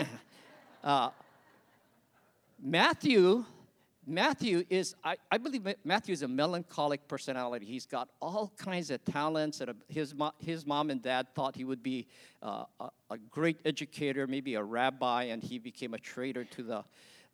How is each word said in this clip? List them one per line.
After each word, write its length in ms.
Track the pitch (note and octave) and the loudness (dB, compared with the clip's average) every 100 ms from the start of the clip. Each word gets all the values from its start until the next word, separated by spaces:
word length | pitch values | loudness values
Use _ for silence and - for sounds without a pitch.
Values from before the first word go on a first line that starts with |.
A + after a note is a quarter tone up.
| C#3+ A#2 - - - - - - | 0 -6 -18 -20 -20 -20 -20 -6
Uh, 260 | D3 C#3 A#2+ - - _ _ _ _ _ _ _ _ _ _ _ _ - | 2 4 2 -2 -18 _ _ _ _ _ _ _ _ _ _ _ _ -12
Matthew, 840 | C3+ E3 C#4 D#4+ D4 A3+ F3+ A3+ A3+ - - _ _ _ C3+ | 0 6 6 6 6 8 8 8 2 -10 -20 _ _ _ -4
Matthew 560 | E3 C4+ C4+ A#3 F3 F3+ | 2 2 2 2 2 2
is, 240 | F#3 F3+ - | 2 0 -4
I, 140 | D#3 F#3 - | -6 -6 0
I 60 | G#3 | 0
believe 260 | B3+ B3+ | 0 -4
Ma-, 80 | F#3+ G3+ | -4 -6
Matthew 280 | D3 G3+ A3 | 0 0 2
is 100 | E3 | -2
a 60 | C3+ | 0
melancholic 800 | C3 D#3 F3 E3+ - D3 C#3+ - | 2 2 0 -4 0 0 0 -4
personality. 580 | C#3 - B2+ B2 A#2+ G2+ | -8 -4 -4 -2 -4 -6
He's 200 | B2+ - | -10 -6
got 220 | B2+ B2+ - | -6 -6 -8
all 300 | D#3 G3+ G#3 - | -6 -4 -4 -6
kinds 340 | G3 F3+ D3+ | -4 -4 -2
of 120 | B2+ | -4
talents. 560 | - D3 D3+ D#3 D#3 D3 | -2 0 0 0 0 -2
And, 100 | B2 | -8
uh, 40 | A2 - | -8 -8
his 260 | D3+ C#3+ | -4 -4
mo-, 180 | C#3+ D3+ - | -2 -2 -2
his 260 | E3 E3 | -6 -4
mom 260 | D3 C#3+ D3+ | 0 0 2
and 120 | C3 | 0
dad 320 | B2+ B2+ B2+ | 0 0 0
thought 220 | - C3+ B2+ | -2 -2 -2
he 80 | |
would 180 | C3 B2+ | -6 -4
be, 240 | B2+ C3 A2+ - - - | -4 -4 -6 -14 -20 -12
uh, 240 | A2 G#2 - - | -8 -6 -8 -12
a, 120 | - - - | -14 -12 -12
a 80 | A2+ | -12
great 400 | A2 - E3 D#3+ | -10 -2 0 0
educator, 640 | D#3 C#3+ D3 - D3 C3+ C3+ | -2 -2 -4 -4 -2 0 0
maybe 260 | C3+ C3+ | -2 -2
a 80 | A2 | -2
rabbi, 640 | G#2 A#2 C3 C3 B2+ A#2+ | -2 2 2 2 2 2
and 180 | B2 A2+ | 0 -4
he 160 | - B2 | -6 -10
became 340 | A#2 - B2 | -10 -10 -8
a 60 | A2+ | -8
traitor 460 | - - C3 B2 | -10 -8 -6 -6
to 180 | A#2+ - | -8 -10
the, 220 | A#2 A2 - - - - - | -8 -6 -8 -18 -20 -20 -12